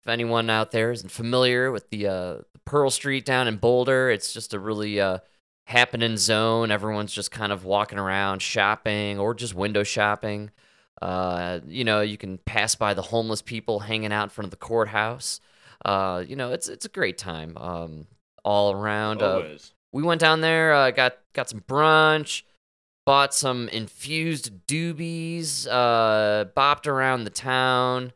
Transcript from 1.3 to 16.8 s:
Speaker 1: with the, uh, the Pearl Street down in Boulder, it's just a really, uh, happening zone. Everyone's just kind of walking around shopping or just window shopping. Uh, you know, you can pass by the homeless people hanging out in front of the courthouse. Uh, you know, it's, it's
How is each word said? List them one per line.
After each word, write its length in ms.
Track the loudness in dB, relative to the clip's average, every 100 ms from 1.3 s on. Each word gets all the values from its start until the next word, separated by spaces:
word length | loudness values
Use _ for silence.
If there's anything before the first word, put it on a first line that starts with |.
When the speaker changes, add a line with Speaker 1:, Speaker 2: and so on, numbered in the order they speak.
| 2 2 2 0
Speaker 1:
with 180 | -2 -8
the, 160 | -4 -2
uh, 260 | -2 -6 -10 -14
the 60 | _
Pearl 280 | -2 2 2
Street 340 | 0 -2 -2 0
down 220 | 0 0
in 100 | 2
Boulder, 540 | 4 4 4 2 2
it's 220 | 0 -2
just 200 | -8 -8
a 60 | -8
really, 400 | -4 -4 -2 0
uh, 160 | 0 0 _ _ _ _ 2
happening 520 | 4 4 2 -2 0
zone. 540 | 2 2 4 2 0
Everyone's 420 | 0 -2 -4 -6
just 180 | -6 -8
kind 220 | -6 -4
of 100 | -4
walking 340 | 0 0 0 -4
around 440 | -2 0 0 -2
shopping 760 | -4 2 2 2 -2 -2 -2 -2
or 160 | -2
just 200 | -4 -8 -4
window 280 | -2 0
shopping. 680 | -2 0 0 0 -4 -8 -10 _ _ _ _ -10
Uh, 600 | -6 -2 -2 -2 -4 -6 -8
you 200 | -4 0
know, 160 | 2
you 160 | 0 -4
can 200 | -10 -10
pass 360 | -4 -2 0 0
by 180 | 0
the 80 | 0
homeless 400 | -2 -2 -2 -6
people 380 | -8 -8 -4 -4
hanging 320 | -2 -4 -2
out 120 | -2
in 60 | -4
front 180 | -6 -12
of 40 |
the 60 | -12
courthouse. 840 | -2 0 0 0 -2 -4 -8 -10 _ _ -20 -6 0
Uh, 360 | 0 0 -4 -6
you 80 | -8
know, 160 | -6
it's, 160 | -6 -6
it's 160 | -10